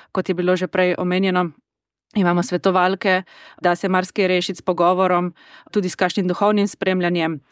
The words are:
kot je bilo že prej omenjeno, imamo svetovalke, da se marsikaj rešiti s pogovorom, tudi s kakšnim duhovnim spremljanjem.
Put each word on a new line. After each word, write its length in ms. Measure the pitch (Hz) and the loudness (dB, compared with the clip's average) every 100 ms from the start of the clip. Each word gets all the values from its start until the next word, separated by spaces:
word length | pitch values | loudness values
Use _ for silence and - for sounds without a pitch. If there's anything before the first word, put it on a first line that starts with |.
| - | -10
kot 180 | - 185 | -6 -4
je 60 | 175 | -2
bilo 200 | 180 180 | 0 0
že 120 | 180 | -2
prej 280 | - 180 - | 0 0 0
omenjeno, 540 | 180 185 196 180 175 - _ _ _ _ _ 214 | -2 0 0 0 -2 -6 _ _ _ _ _ -2
imamo 280 | 180 175 | 2 2
svetovalke, 800 | 170 180 196 180 180 190 202 185 185 - - - | 0 0 0 2 2 0 0 0 -2 -16 -20 -2
da 140 | 175 175 | 0 0
se 140 | 190 | 0
marsikaj 380 | 185 185 - 185 | 0 -2 0 0
rešiti 300 | 180 175 180 | 0 -2 -6
s 40 | |
pogovorom, 720 | - 175 175 185 185 175 180 - - - - | -4 0 2 2 2 2 -2 -6 -20 -20 -6
tudi 180 | 208 185 | -4 -2
s 60 | - | -2
kakšnim 320 | 180 - 180 | -2 0 -2
duhovnim 400 | 175 208 208 202 | 0 2 2 0
spremljanjem. 720 | - 190 185 175 175 160 151 - | -2 -2 -2 0 0 -2 -4 -12